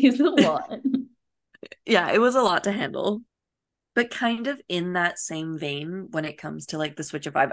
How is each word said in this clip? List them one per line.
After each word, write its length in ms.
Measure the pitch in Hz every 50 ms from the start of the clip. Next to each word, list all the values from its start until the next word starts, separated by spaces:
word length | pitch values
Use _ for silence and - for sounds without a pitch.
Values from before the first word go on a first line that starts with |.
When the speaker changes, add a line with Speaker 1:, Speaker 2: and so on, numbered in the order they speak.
| 269
Speaker 1:
it's 160 | 262 247 247
a 40 | 285
lot. 460 | 330 269 - 196 160 156 139 - - - - -
Speaker 2:
<laughs> 60 | 269 262 - - - _ _ _ _ _ _ _ _ _ - - - - _ -
Yeah, 240 | - 226 180 170 151 -
it 60 | 208
was 160 | 233 247 247
a 80 | 262 247
lot 220 | 202 175 - -
to 80 | 202 202
handle. 500 | - 143 139 135 139 - - 208 220 240 _ _ _ _ _ _ _ _ _ _ _ _ _ -
But 160 | 240 233 233
kind 360 | - - 254 233 233 226 233
of 140 | 277 285 269 - -
in 240 | 180 175 170 180 180
that 260 | 180 175 175 - -
same 400 | - - 165 156 160 160 160 151
vein 500 | 151 143 143 143 147 160 180 190 185 -
when 140 | - 160 156
it 140 | 156 151 -
comes 280 | - 151 151 156 151
to, 120 | - - 156
like, 180 | 156 151 147
the 80 | - 156
switch 220 | - - 147 147
of 80 | 156 143
vibe. 180 | 143 135 135